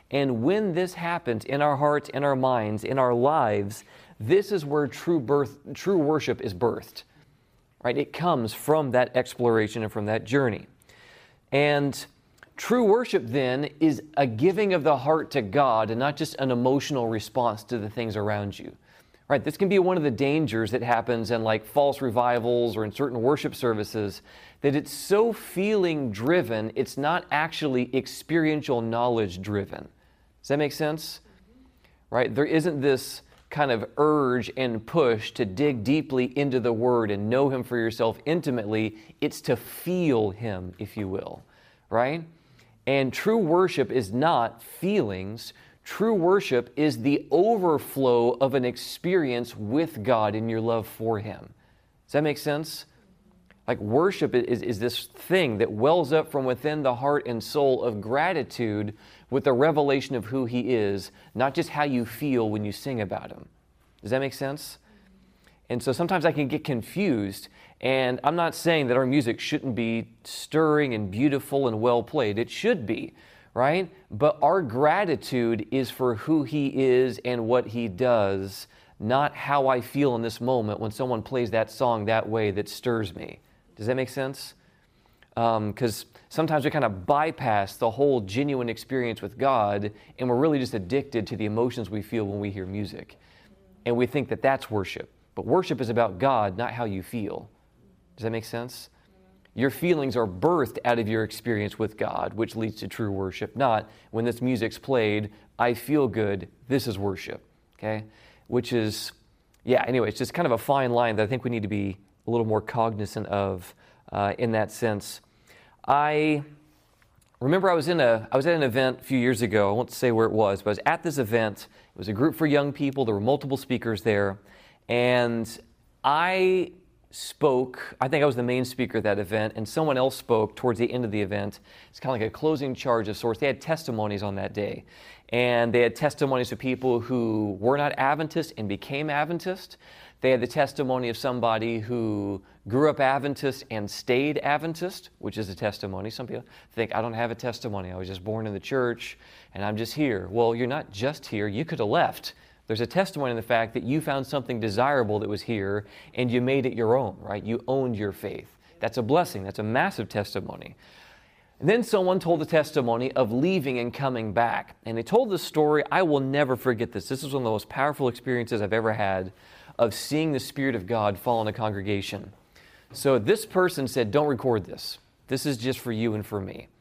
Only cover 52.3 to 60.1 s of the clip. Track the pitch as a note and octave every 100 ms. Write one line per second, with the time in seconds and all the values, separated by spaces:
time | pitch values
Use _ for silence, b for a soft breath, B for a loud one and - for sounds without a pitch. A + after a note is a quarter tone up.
52.3 | D#3 D3 D3 D#3+ - - b b _ _
53.3 | _ _ _ - A#2 G#2 C3 F#3+ F#3 C#3
54.3 | B2 - A#2 - G2+ A#2+ - - - -
55.3 | F#3 C#3+ G2+ A#2 G#2+ C#3 F3 C3+ D#3 D3+
56.3 | D3 B2+ A#2+ D3+ D3+ C3+ A#2+ C#3 D3 B2
57.3 | A#2 - D3 C#3 B2+ A#2+ G#2 G#2+ C#3 F3
58.3 | E3 G#2 - A2+ G#2 G#2 - B B B
59.3 | C3 C#3+ B2 D#3 D3+ C#3+ C3+ -